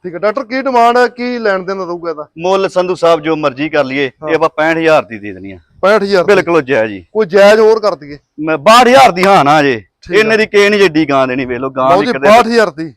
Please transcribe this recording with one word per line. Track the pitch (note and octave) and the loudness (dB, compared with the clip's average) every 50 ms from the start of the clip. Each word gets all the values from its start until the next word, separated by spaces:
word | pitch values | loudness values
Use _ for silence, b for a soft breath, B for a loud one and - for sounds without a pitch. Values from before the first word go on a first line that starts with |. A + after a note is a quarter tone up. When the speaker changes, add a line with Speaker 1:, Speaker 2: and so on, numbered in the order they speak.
| _ | _
Speaker 1:
ਠੀਕ | F3+ D#3+ | -12 -10
ਹੈ | E3+ | -4
ਡਾਕਟਰ, | F3+ G#3+ G#3 C4 C4+ | -4 -4 -4 -4 -8
ਕੀ | G#3 B3 C4 | -6 -8 -6
ਡਿਮਾਂਡ | B3+ C4+ B3+ A#3+ A#3 A#3+ A#3+ | -4 0 0 2 2 2 2
ਹੈ, | B3 B3 | 2 0
ਕੀ | A#3+ A#3+ A#3+ A#3+ B3 B3 A#3+ | 0 -2 -8 -8 -8 -6 -4
ਲੈਣ | A3+ G#3 G3 F#3 F3+ | -4 -4 -4 -4 -6
ਦੇਣ | F3 G3 | -8 -8
ਰਹੂਗਾ | G3 F#3 E3 F3 F3 E3 E3+ | -8 -8 -10 -10 -10 -10 -10
ਇਹਦਾ? | D#3+ D3 D3 _ _ | -10 -10 -14 _ _
Speaker 2:
ਮੁੱਲ | D#3+ E3 F#3 F#3+ G3 F#3+ F3 | -8 -4 -2 0 0 -2 -2
ਸੰਧੂ | - F#3 F3+ F3+ F3+ | -2 -4 -2 -2 -4
ਸਾਹਿਬ | - E3+ E3 E3+ D#3 | 0 2 2 2 2
ਜੋ | D3+ D#3+ D#3+ | 0 -4 -4
ਮਰਜ਼ੀ | D#3 D3+ C#3+ B2 C3 D3 D#3 | -2 -2 -4 -4 -4 -8 -2
ਕਰ | D#3 D3+ C#3 | -2 -2 -2
ਲਈਏ, | B2+ C3+ C#3+ C#3+ B2+ _ _ D#3 | -2 -2 -4 -4 -4 _ _ -6
Speaker 1:
ਹਾਂ। | D3+ | -4
Speaker 2:
ਇਹ | D#3 | -2
ਆਪਾਂ | D3+ D#3+ D#3+ | -2 -2 -2
ਪੈਂਹਠ | _ - D#3 D#3+ E3 | _ -2 -2 -2 -2
ਹਜ਼ਾਰ | D#3+ E3 D#3+ D#3 C#3+ - | 0 2 2 2 2 0
ਦੀ | - A2+ G#2 | -4 -14 -12
ਦੇ | G2+ G#2 F#2 | -12 -14 -14
ਦੇਣੀ | F#2 F#2+ G2 | -14 -16 -18
ਆ। | F#2+ F2+ _ _ _ _ | -18 -20 _ _ _ _
Speaker 1:
ਪੈਂਹਠ | - F#3+ G#3+ G#3+ G3+ | 0 0 2 0 0
ਹਜ਼ਾਰ | G3 G3+ F#3 E3+ | 0 0 0 2
ਦੀ? | F3+ G3+ | 2 2
Speaker 2:
ਬਿਲਕੁਲ | F#3 E3+ E3+ E3+ D#3+ | 2 2 2 0 0
ਜਾਇਜ਼ | C#3 B2 C#3 A2+ A2 A2 | 0 0 -2 -2 0 -2
ਜੀ। | G2+ F#2+ F2+ _ _ | -6 -12 -16 _ _
Speaker 1:
ਕੋਈ | G#3+ A3 | -4 -4
ਜਾਇਜ਼ | E3 E3+ G3+ G3+ G3+ G#3+ A3 | 0 2 4 6 6 6 4
ਹੋਰ | A3 G#3+ A3+ A3 | 4 2 2 0
ਕਰ | G#3 G#3 F3 | -2 -4 -6
ਦਈਏ? | C3+ D3 C#3+ D3 C#3 _ _ _ - | -6 -14 -20 -20 -20 _ _ _ -8
Speaker 2:
ਮੈਂ | D3+ D#3+ D#3+ | -4 -4 -4
ਬਾਹਠ | D3+ C#3 G#3 A3 A#3+ B3+ | 0 2 4 4 4 4
ਹਜ਼ਾਰ | A#3 B3 C#4 C4 A3+ | 6 6 6 6 4
ਦੀ | F3 F#3 F#3 | 4 2 2
ਹਾਂ | G3 G3 F3 C#3 | 2 4 4 4
ਨਾ | C#3+ D3+ D#3+ | 4 2 2
ਜੇ। | C#3+ C#3 B2 A2 F#2+ _ _ _ | 2 0 -2 -4 -8 _ _ _
Speaker 1:
ਠੀਕ | _ - F3 | _ -2 0
ਆ। | G#3 | 0
Speaker 2:
ਇਹਨੇ | A3 A3 A3 | 0 2 0
ਦੀ | G#3+ G#3+ | 0 0
ਕਿਸੇ | G#3+ - G3+ G3+ G3+ | 0 2 2 2 2
ਨਹੀਂ | G#3+ G3+ | 2 2
ਏਡੀ | G3 F3+ D3 D3+ D#3+ C#3 | 2 2 2 0 -2 0
ਗਾਂ | C#3+ C3+ C3 | 0 0 0
ਦੇਣੀ, | B2+ B2+ B2+ C3+ | 0 -2 -6 -6
ਵੇਖ | B2 B2+ A#2+ | -6 -6 -6
ਲਓ, | C3 C3+ | -6 -8
ਗਾਂ | C3 C3 B2+ C3 | -4 -2 0 2
Speaker 1:
ਲਓ | E3+ F#3+ | 2 2
Speaker 2:
ਦੀ | G#3 | 0
Speaker 1:
ਜੀ, | B3 A#3+ | -2 -4
Speaker 2:
ਕਿਤੇ | - C#3 | 0 2
Speaker 1:
ਬਾਹਠ | D3 G#3+ A#3+ A#3 | 4 4 4 4
ਹਜ਼ਾਰ | A3+ A#3+ A#3 G#3+ F3 | 2 0 0 0 0
ਦੀ। | C#3 D3+ E3 D#3 A#2+ | -4 -10 -12 -14 -14